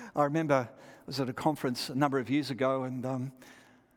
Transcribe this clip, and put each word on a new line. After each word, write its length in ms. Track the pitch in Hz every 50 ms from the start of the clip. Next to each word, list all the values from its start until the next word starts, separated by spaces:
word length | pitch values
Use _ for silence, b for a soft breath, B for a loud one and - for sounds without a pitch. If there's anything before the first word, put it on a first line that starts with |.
| B B B
I 80 | 147 147
remember 440 | 143 147 165 160 147 143 131 120 110
I 360 | - - - - - - -
was 140 | - 143 135
at 80 | 135 120
a 40 |
conference 560 | 120 - - 160 147 - - 131 120 - - -
a 60 | 131
number 240 | 131 147 143 135 135
of 120 | 117 120
years 200 | 135 147 139 127
ago, 340 | 135 104 131 131 135 131 127
and, 200 | 127 127 127 117
um, 280 | 131 131 127 127 135 - B B B B B B B B B B B B